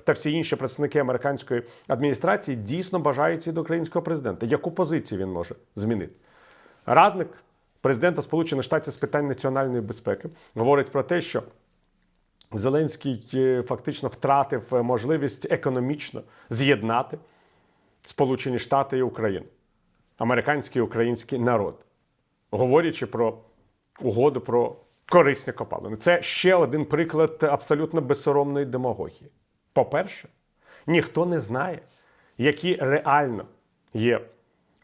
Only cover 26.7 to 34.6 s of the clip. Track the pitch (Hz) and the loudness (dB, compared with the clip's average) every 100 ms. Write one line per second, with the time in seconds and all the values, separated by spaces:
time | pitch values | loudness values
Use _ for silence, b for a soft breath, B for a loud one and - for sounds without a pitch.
26.7 | 151 147 147 160 156 160 160 156 143 - | 0 0 0 0 2 0 2 0 0 0
27.7 | 151 156 160 131 139 - 143 143 143 139 | 0 0 -2 0 0 2 2 2 0 -2
28.7 | 127 127 110 - - - _ _ _ _ | -2 -4 -4 -8 -12 -20 _ _ _ _
29.7 | - 120 147 190 - - _ _ _ b | 0 2 0 -4 -8 -20 _ _ _ b
30.7 | b b 165 - 156 175 170 107 127 175 | b b 2 2 0 0 -2 -2 -4 -4
31.7 | 160 - b b b b b 135 143 180 | -8 -14 b b b b b 2 2 0
32.7 | 180 135 147 - 143 139 107 - _ _ | -2 0 0 4 2 2 -2 -8 _ _
33.7 | _ _ 110 117 113 - _ _ _ | _ _ -2 2 2 -2 _ _ _